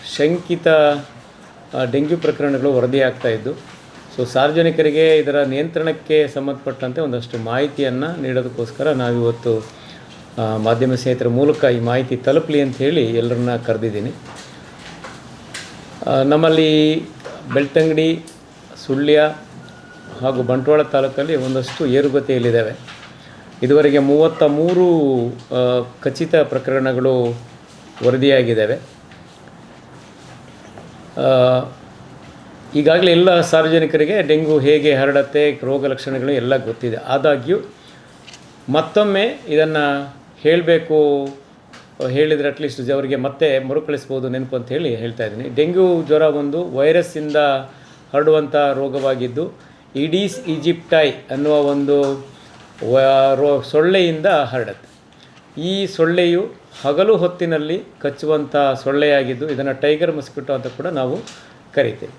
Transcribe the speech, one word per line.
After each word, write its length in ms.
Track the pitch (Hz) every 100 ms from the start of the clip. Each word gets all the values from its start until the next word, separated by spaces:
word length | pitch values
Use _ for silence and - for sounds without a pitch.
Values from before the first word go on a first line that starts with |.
| - -
ಶಂಕಿತ, 520 | 147 175 175 165 170
ಆ, 1160 | 160 147 147 135 - - - - - - 131 127
ಡೆಂಗ್ಯೂ 260 | 135 151 170
ಪ್ರಕರಣಗಳು 560 | 160 143 147 135 139
ವರದಿಯಾಗ್ತಾ 560 | 127 123 135 131 - 127
ಇದ್ದು, 220 | 110 110
so 720 | 151 - - - - - - 123
ಸಾರ್ವಜನಿಕರಿಗೆ 920 | 131 143 156 165 160 151 147 160 156
ಇದರ 260 | 143 143
ನಿಯಂತ್ರಣಕ್ಕೆ 840 | 143 135 160 165 160 156 - 156 147
ಸಂಬಂಧಪಟ್ಟಂತೆ 760 | 139 139 131 135 131 127 127
ಒಂದಷ್ಟು 360 | 156 123 117 120
ಮಾಹಿತಿಯನ್ನು 840 | 113 123 147 139 139 127 151 165
ನೀಡೋದಕ್ಕೋಸ್ಕರ 720 | 135 127 123 117 117 - 139
ನಾವಿವತ್ತು, 760 | 131 120 120 117 117 120 113 110 - - - - - - -
ಆ, 200 | 110 110
ಮಾಧ್ಯಮ 380 | 110 117 131 127
ಸ್ನೇಹಿತರ 320 | 131 123 120
ಮೂಲಕ 360 | 120 143 151
ಈ 160 | 139 120
ಮಾಹಿತಿ 380 | 117 123 127 123
ತಲುಪಲಿ 440 | 139 147 156 147
ಅಂತ 160 | 139 117
ಹೇಳಿ 400 | 135 165 113 117
ಎಲ್ಲರನ್ನ 380 | 117 120 123 120
ಕರೆದಿದ್ದೀನಿ. 560 | 120 110 110 104 113 165 - - - - - - - - - - - - - - - - - - -
ಆ, 140 | 135
ನಮ್ಮಲ್ಲಿ 800 | 135 151 160 160 160 156 151 156 175 - - - 131
ಬೆಳ್ತಂಗಡಿ, 720 | 127 139 165 160 156 160 165 - - - - - - -
ಸುಳ್ಯ 460 | 135 147 151 151 151 - - - - - - - -
ಹಾಗೂ 220 | 127 127
ಬಂಟ್ವಾಳ 380 | 120 131 131 151
ತಾಲೂಕಲ್ಲಿ 540 | 147 139 135 131 147 156
ಒಂದಷ್ಟು 500 | 131 131 123 - 147
ಏರುಗತಿಯಲ್ಲಿದ್ದಾವೆ. 840 | 131 143 139 139 127 120 117 110 - - - - - - - - -
ಇದುವರೆಗೆ 360 | 127 143 147 143
ಮೂವತ್ತ 440 | 139 147 160 160
ಮೂರು, 840 | 151 147 170 180 180 165 139 131 120
ಆ, 580 | 120 - 127 123 123 120 -
ಖಚಿತ 340 | 143 131 160 165
ಪ್ರಕರಣಗಳು 1160 | 147 131 127 135 131 127 131 127 120 120 - - - - - -
ವರದಿಯಾಗಿದ್ದಾವೆ. 720 | 117 127 139 135 120 113 107 131 - - - - - - - - - - - - - - - - - - - - - - - -
ಆ, 80 | 131 131 127 127 127 - - - - - - - - - - 151
ಈಗಾಗಲೇ 360 | 147 170 180
ಎಲ್ಲ 300 | 170 185 175
ಸಾರ್ವಜನಿಕರಿಗೆ 800 | 165 160 156 165 156 160 151 208
ಡೆಂಗ್ಯೂ 380 | 151 156 160 156
ಹೇಗೆ 360 | 135 151 147 135
ಹರಡತ್ತೆ, 640 | 139 139 139 147 147 135
ರೋಗ 220 | 131 139 139
ಲಕ್ಷಣಗಳು 460 | 131 - 131 127
ಎಲ್ಲ 340 | 139 120 135 113
ಗೊತ್ತಿದೆ. 320 | 113 123 110
ಆದಾಗ್ಯೂ 600 | - 135 160 139 123 202 - - - - - - - - - - -
ಮತ್ತೊಮ್ಮೆ 680 | 143 160 208 208 196 220 285 -
ಇದನ್ನು 680 | 151 156 156 143 139 139 - - -
ಹೇಳಬೇಕು, 880 | 151 170 165 165 160 156 147 143 139 139 - - - - - - 131
ಹೇಳಿದರೆ 400 | 131 156 151 143
at 120 | 139
least 300 | 151 123 123
ಅವರಿಗೆ 240 | 139 139 135
ಮತ್ತೆ 440 | 131 139 156 135
ಮರುಕಳಿಸ್ಬೋದು 720 | 131 143 151 143 - 135 127
ನೆನಪು 260 | 127 127 131
ಅಂತ 140 | 113
ಹೇಳಿ 260 | 135 160 113
ಹೇಳ್ತಾ 300 | 117 117 110
ಇದ್ದೀನಿ. 300 | 104 131 123
ಡೆಂಗ್ಯೂ 480 | 156 180 185 175
ಜ್ವರ 180 | 147 151
ಒಂದು 560 | 156 147 143 151 175 131
ವೈರಸ್ಸಿಂದ 580 | 143 170 170 156 151 147 147 135 131 - - - -
ಹರಡುವಂಥ 420 | 143 151 156 147 147
ರೋಗವಾಗಿದ್ದು, 1040 | 143 135 139 135 135 131 123 120 170 - - - - 135
ಈಡಿಸ್ 500 | 147 180 202 - -
ಈಜಿಪ್ಟೈ 640 | 156 147 170 - 165 151
ಅನ್ನುವ 520 | 131 - 135 147 147
ಒಂದು 420 | 143 143 143 143 139 139 135 - - - - - 110
ವ-, 440 | 127 135 135 135 135
ರೋ-, 280 | 147 143
ಸೊಳ್ಳೆಯಿಂದ 600 | 117 151 165 190 175 160 185
ಹರಡುತ್ತೆ. 680 | 165 131 127 107 98 - - _ _ - - - -
ಈ 260 | 165 196 190
ಸೊಳ್ಳೆಯು 760 | - 165 175 175 170 220 - - -
ಹಗಲು 360 | 135 147 202 214
ಹೊತ್ತಿನಲ್ಲಿ 640 | 175 175 170 160 151 180 - -
ಕಚ್ಚುವಂಥ 560 | 143 139 151 151 139 147 139 127
ಸೊಳ್ಳೆಯಾಗಿದ್ದು, 680 | 135 143 147 143 127 123 151
ಇದನ್ನು 320 | 131 139 135
ಟೈಗರ್ 340 | 147 151 170 156
ಮಸ್ಕಿಟೋ 380 | 127 - 127
ಅಂತ 140 | 135 123
ಕೂಡ 200 | - 160
ನಾವು 300 | 156 127 170 233 - - - -
ಕರಿತೇವೆ. 400 | - 120 - -